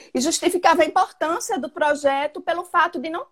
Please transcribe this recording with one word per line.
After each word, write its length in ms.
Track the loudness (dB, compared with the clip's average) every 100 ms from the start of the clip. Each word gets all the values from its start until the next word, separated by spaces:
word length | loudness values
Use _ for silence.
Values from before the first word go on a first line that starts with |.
| -8
e 80 | -4
justificava 600 | -2 0 0 2 4 4
a 40 | 4
importância 760 | 2 0 -2 -4 -4 -4 -6
do 100 | -6
projeto 720 | -2 -2 0 0 0 -2 -4
pelo 220 | -4 -4
fato 360 | -2 0 0 0
de 100 | -6
não 160 | -8 -8